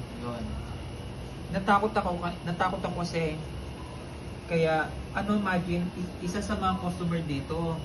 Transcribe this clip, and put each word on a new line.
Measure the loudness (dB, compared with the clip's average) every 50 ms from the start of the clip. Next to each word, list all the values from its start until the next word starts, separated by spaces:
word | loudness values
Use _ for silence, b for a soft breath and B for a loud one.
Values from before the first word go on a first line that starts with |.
| -4 -6 -6 -6
Yun. | -6 -6 -4 -4 -4 -4 -4 -4 -4 -6 -6 -6 -6 -8 -8 -8 -8 -8 -8 -8 -8 -8 -8 -8 -6 -2
Natakot | -2 0 6 6 6 8 8 6 4
ako | 4 2 2 0 0
ka-, | 0 -2 -2 -2 -2
natakot | -2 0 2 2 2 2 0 -2
ako | -2 -2 0
kasi, | -2 0 0 2 2 2 0 -2 -6 -6 -6 -8 -8 -8 -8 -8 -8 -8 -8 -10 -10 -10 -10 -10 -8 -8 -10 -8 -4
kaya, | 0 2 4 6 6 6 4 2 0 -2 -6 -6 -4
ano, | -2 -2 2 2 2
imagine, | 4 4 4 2 2 2 2 0 0 0 0 -2
i-, | -4 -4 -4 -4 -4 -4 -2
isa | -2 -2
sa | 0 0 0
mga | 2 2 2 2 2
customer | 0 0 0 0 0 0 0 0
dito | 0 0 0 -2 0 -2 -2 0 0 0 0 -2 -4